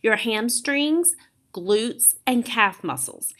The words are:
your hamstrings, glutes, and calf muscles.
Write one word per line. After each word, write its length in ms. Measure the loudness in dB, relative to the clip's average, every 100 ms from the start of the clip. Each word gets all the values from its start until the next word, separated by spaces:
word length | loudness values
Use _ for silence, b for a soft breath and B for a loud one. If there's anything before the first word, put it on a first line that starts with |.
your 160 | 0 2
hamstrings, 1000 | 0 -2 -2 -2 -2 0 2 2 0 -2 B _ _
glutes, 600 | -12 0 0 0 0 0 0 0
and 180 | 0
calf 400 | 0 2 2 0
muscles. 500 | -6 -6 -8 -8 -12 B